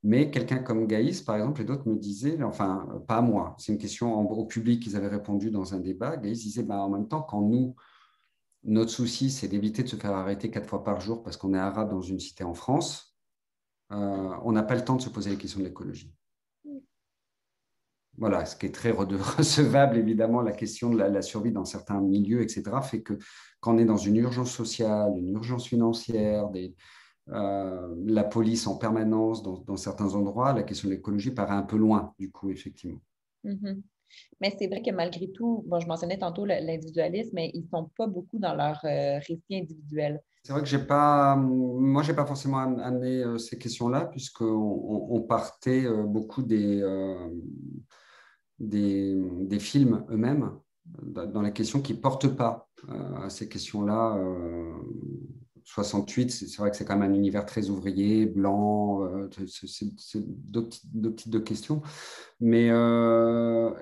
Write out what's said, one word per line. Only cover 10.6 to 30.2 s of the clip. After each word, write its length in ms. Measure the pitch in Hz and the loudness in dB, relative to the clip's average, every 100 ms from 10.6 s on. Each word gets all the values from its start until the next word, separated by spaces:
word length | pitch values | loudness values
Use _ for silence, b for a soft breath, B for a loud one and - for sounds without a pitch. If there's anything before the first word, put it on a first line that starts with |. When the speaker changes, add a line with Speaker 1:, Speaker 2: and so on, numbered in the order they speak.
| - | -6
Speaker 1:
fois 160 | 95 | -6
par 160 | - 98 | -2 -4
jour 240 | 98 117 | -4 -6
parce 120 | - - | -8 -6
qu'on 160 | 95 | 0
est 60 | 95 | 0
arabe 320 | 98 101 107 | 0 -2 -2
dans 100 | 95 | -4
une 200 | 90 95 | -4 -6
cité 240 | - - | -8 -10
en 100 | 90 | -8
France, 600 | 85 - 143 160 - - _ _ _ _ _ _ _ _ | -8 0 0 0 -8 -16 _ _ _ _ _ _ _ _
euh, 400 | 104 101 98 95 87 | -4 -2 -2 -4 -4
on 80 | 117 | 0
n'a 100 | 107 | 2
pas 140 | 107 113 | 2 0
le 80 | |
temps 100 | - | 2
de 80 | 127 | 0
se 60 | 104 | 0
poser 220 | 104 101 | -6 -4
les 60 | 98 | -4
questions 220 | 98 98 | -6 -6
de 60 | |
l'écologie. 500 | 92 - 92 92 - - _ _ _ _ 294 277 _ _ _ _ _ _ _ _ _ _ _ _ _ - | -6 -6 -12 -12 -16 -20 _ _ _ _ -16 -16 _ _ _ _ _ _ _ _ _ _ _ _ _ -4
Voilà, 300 | 107 90 80 | 0 0 -2
ce 100 | - | -6
qui 100 | 95 | -6
est 80 | |
très 160 | - 120 | -2 0
rede-, 220 | 107 95 | 0 0
<laughs> 240 | 98 95 - | -2 -2 2
recevable, 580 | 147 - 131 135 139 117 | 4 6 6 8 6 6
évidemment, 460 | 107 110 113 120 | 4 4 4 4
la 100 | 113 | 2
question 380 | 101 107 - 120 | -2 -6 -2 0
de 80 | 113 | 4
la, 100 | 98 | 4
la 140 | 101 | 2
survie 300 | 92 110 107 | -2 -2 -2
dans 120 | 104 | -2
certains 360 | 92 101 - 101 | -4 -8 -4 0
milieux, 420 | 98 101 101 120 | 4 4 4 2
et 60 | 110 | 2
cetera, 340 | - 104 123 | -2 -2 -2
fait 180 | 135 107 | -2 -6
que 140 | - 104 B B B B | -4 -8 B B B B
quand 140 | 117 | 4
on 40 | 113 | 6
est 60 | |
dans 120 | 113 104 | 6 4
une 200 | 98 107 | 4 4
urgence 340 | 123 123 123 | 4 0 -4
sociale, 640 | - 113 - 110 107 104 95 | -4 -6 -2 0 2 2 0
une 140 | 90 | -2
urgence 320 | 104 117 123 - | -4 -2 -4 0
financière, 840 | 117 113 113 - 113 107 107 101 | 2 4 2 -2 0 2 0 -2
des, 240 | 95 92 - B B B B - | -6 -8 -12 B B B B -10
euh, 680 | 104 98 98 95 92 90 85 101 | -4 -2 -2 -4 -6 -8 -6 2
la 180 | 107 | 4
police 420 | 101 117 110 113 104 | 4 2 2 2 -2
en 100 | 92 | -2
permanence 680 | 113 113 110 110 110 110 | 0 2 2 4 2 0
dans, 140 | 101 92 | -6 -10
dans 180 | - 98 | -8 -6
certains 380 | - 95 101 | -6 -2 0
endroits, 380 | 98 | 0